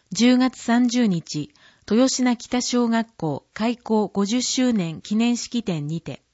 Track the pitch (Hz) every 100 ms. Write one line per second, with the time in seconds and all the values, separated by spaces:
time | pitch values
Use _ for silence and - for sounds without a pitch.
0 | - 185 240 247 254 - - 233 247 240
1 | 226 175 - 151 143 _ - _ - 220
2 | 262 - 254 233 - 247 - 247 240 226
3 | 226 - 160 135 _ - 226 233 - 220
4 | 202 202 196 247 240 - 254 220 165 156
5 | - 214 240 240 - 240 214 165 147 165
6 | - 131 _